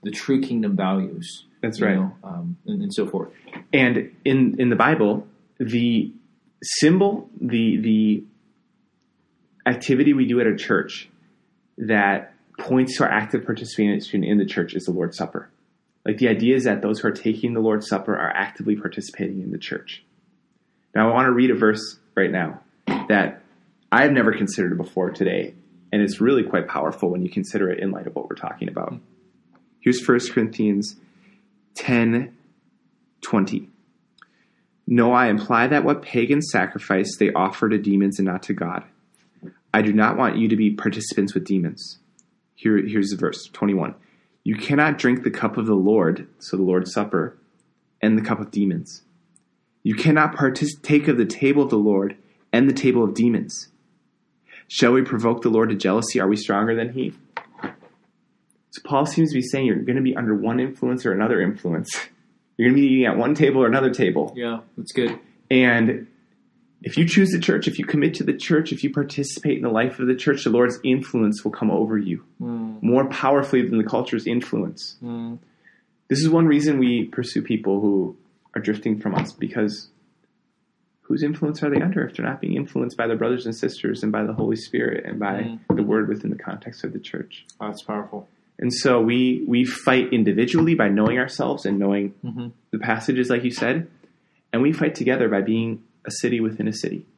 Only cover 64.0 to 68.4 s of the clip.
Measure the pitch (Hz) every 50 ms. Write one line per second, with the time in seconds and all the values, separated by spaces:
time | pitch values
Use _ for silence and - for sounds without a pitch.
64 | 127 90 87 - - - - 127 120 117 117 113 - _ _ - 113 - - -
65 | 120 113 - - - _ _ _ _ _ 135 127 127 123 120 117 113 113 131 -
66 | - - _ _ _ _ _ _ _ _ _ _ _ _ _ _ - - - -
67 | 165 165 - 202 190 190 190 165 - - 190 214 - - - - - - - 147
68 | 143 160 160 - - - - -